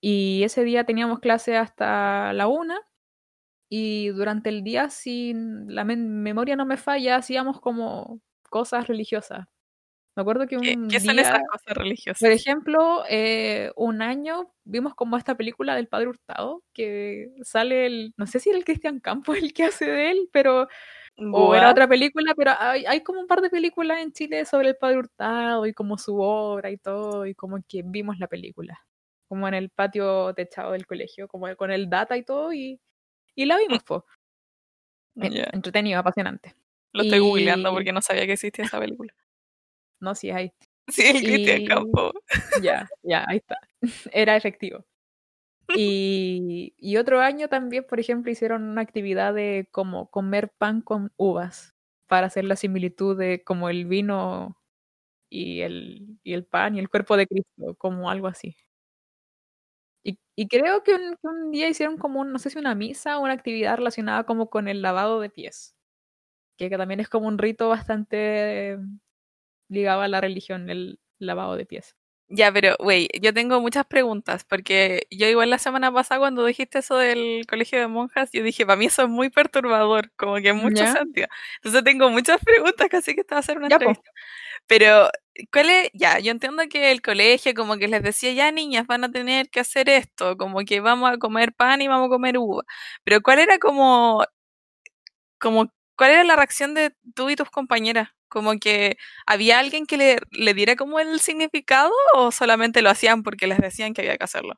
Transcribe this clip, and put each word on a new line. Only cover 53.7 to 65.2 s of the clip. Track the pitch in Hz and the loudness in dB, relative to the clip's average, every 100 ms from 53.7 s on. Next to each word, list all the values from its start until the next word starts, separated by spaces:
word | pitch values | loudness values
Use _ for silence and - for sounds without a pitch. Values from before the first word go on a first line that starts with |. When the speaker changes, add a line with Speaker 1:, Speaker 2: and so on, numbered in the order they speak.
| 175 175 | -6 -2
Speaker 1:
vino | 190 202 196 185 185 185 - _ _ _ _ _ _ _ | -2 -2 -4 -4 -6 -12 -16 _ _ _ _ _ _ _
y | - 175 170 | -12 -10 -8
el, | 175 175 - - 202 220 | -8 -8 -14 -18 -20 -20
y | - | -10
el | 175 180 | -10 -6
pan | 175 196 208 | -2 -2 -2
y | |
el | 190 | -4
cuerpo | 202 202 208 | -4 2 2
de | 190 | 2
Cristo, | 190 190 _ - 175 | -2 -6 _ -14 -8
como | 190 185 180 | -8 -6 -6
algo | 190 190 | -6 -8
así. | 175 - - _ _ _ _ _ _ _ _ _ _ _ _ _ _ | -10 -18 -20 _ _ _ _ _ _ _ _ _ _ _ _ _ _
Y, | - 190 _ - | -12 -12 _ -10
y | 208 | 0
creo | 240 311 403 | 2 2 2
que | 415 370 | 2 2
un, | 359 339 | 0 -10
que | 311 | -10
un | 330 320 | -8 -6
día | 302 320 | -4 -2
hicieron | 311 302 320 | -2 -4 -4
como | 294 269 | -6 -6
un, | 269 | -6
no | 262 | -6
sé | 277 | -8
si | 311 | -6
una | 285 208 | -6 -4
misa | 220 277 302 294 | -6 -8 -6 -4
o | |
una | 269 | -4
actividad | 262 254 226 202 233 | -4 -6 -4 -2 -2
relacionada | 240 233 214 214 226 | -2 -4 -4 -4 -2
como | 226 226 | -4 -2
con | 220 202 | -4 -4
el | 202 | -4
lavado | 190 185 208 | -2 -2 -2
de | 226 | -2